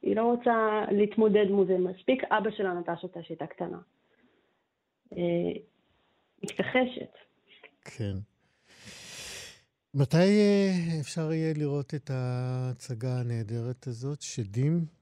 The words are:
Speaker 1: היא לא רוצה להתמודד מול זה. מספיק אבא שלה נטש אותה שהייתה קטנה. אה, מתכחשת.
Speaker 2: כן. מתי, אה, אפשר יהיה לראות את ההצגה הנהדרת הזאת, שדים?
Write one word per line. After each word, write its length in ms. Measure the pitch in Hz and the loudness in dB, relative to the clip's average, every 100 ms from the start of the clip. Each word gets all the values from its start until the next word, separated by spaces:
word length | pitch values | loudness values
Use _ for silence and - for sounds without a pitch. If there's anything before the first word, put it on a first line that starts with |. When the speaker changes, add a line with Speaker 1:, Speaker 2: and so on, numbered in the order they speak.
Speaker 1:
היא 140 | - 208 | -2 2
לא 60 | |
רוצה 640 | 233 240 240 226 220 214 - | 2 2 2 4 2 0 2
להתמודד 600 | 202 208 220 214 208 202 | 2 2 4 4 6 4
מול 160 | 202 185 | 4 4
זה. 120 | 185 | 2
מספיק 460 | 180 185 - 262 - | 0 -2 0 0 2
אבא 200 | 214 208 | 0 0
שלה 240 | 208 196 | -2 -4
נטש 280 | 175 170 170 | -4 -6 -6
אותה 200 | 180 175 | -8 -12
שהייתה 240 | 165 160 165 | -12 -10 -10
קטנה. 320 | - 175 170 - _ _ _ _ _ _ _ _ _ _ _ - | -8 -8 -10 -16 _ _ _ _ _ _ _ _ _ _ _ -12
אה, 400 | - 175 170 175 - - _ _ _ _ _ _ _ | -4 0 0 -2 -4 -12 _ _ _ _ _ _ _
מתכחשת. 680 | - - - 254 254 - - _ _ _ _ - - _ | -8 -4 0 0 0 -4 -14 _ _ _ _ -20 -20 _
Speaker 2:
כן. 300 | - - 104 95 101 _ _ _ _ - - - - - - - - - _ _ _ | -16 -8 -6 -6 -10 _ _ _ _ -20 -20 -20 -18 -16 -16 -16 -18 -20 _ _ _
מתי, 220 | 139 135 160 | -2 2 6
אה, 840 | 190 208 208 202 196 180 170 160 | 6 6 6 4 4 0 -2 -4
אפשר 320 | 139 170 156 | -4 -4 -2
יהיה 220 | 160 160 151 | -2 -2 0
לראות 380 | 147 143 135 | -2 -2 -4
את 160 | 147 - | -8 -6
ההצגה 1120 | 131 127 123 127 127 127 - - 113 127 123 | -4 -2 -4 -4 -4 -4 -6 -8 -6 -4 -2
הנהדרת 640 | 123 117 107 117 120 123 131 | -2 -4 -4 -6 -6 -8 -10
הזאת, 360 | 117 135 147 | -8 -8 -8
שדים? 600 | - - 101 107 143 170 156 _ | -8 -8 -4 0 2 2 -2 _